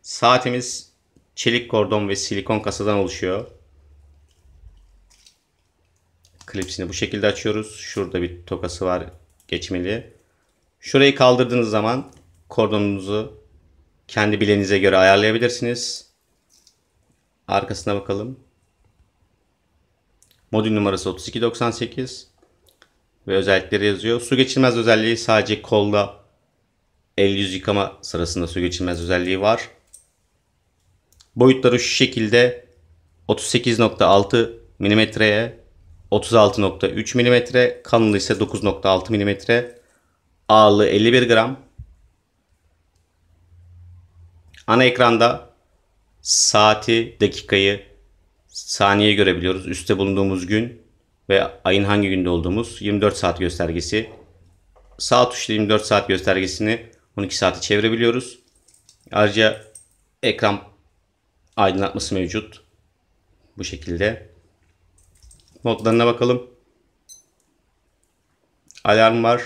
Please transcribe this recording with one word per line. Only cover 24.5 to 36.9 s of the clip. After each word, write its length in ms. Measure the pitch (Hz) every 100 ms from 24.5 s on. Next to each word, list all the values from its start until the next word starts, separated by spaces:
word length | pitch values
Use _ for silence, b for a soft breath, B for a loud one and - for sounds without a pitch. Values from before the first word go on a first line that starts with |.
| 139 131 117
özelliği 400 | 113 110 110 113
sadece 460 | - 110 107 107
kolda 580 | - 107 104 104 101 - _ _ _ _ _ _ _ _ _ -
el 120 | 98
yüz 240 | 98 98
yıkama 440 | 95 107 101 95 -
sırasında 440 | - 85 85 92 85
su 140 | 90
geçirmez 420 | 87 85 90 85
özelliği 380 | 85 90 90 95
var. 280 | 104 117 - _ _ - _ _ _ _ _ _ _ _ _ _ _ _ _ 117
Boyutları 420 | 127 131 123 120
şu 140 | -
şekilde: 720 | - 127 117 110 120 123 - _ _ _ _ _ _ -
otuz 180 | 107 -
sekiz 320 | 127 123 110
nokta 280 | 110 - 90
altı 540 | 98 101 120 113 - - _
milimetreye 840 | 101 107 107 110 107 104 117 - _ _ _ - -
otuz 240 | 107 -
altı 280 | 117 104 101
nokta 260 | 98 -
üç 260 | -